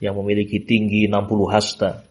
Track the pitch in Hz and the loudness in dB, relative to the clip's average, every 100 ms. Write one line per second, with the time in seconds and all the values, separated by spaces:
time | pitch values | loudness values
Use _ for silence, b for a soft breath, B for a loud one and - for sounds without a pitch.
0 | 101 101 101 104 104 104 - 113 107 104 | -6 -4 -2 0 0 -2 0 0 2 2
1 | 104 101 101 107 95 107 - - 95 - | 2 0 0 0 2 2 0 -2 -4 -4
2 | - | -14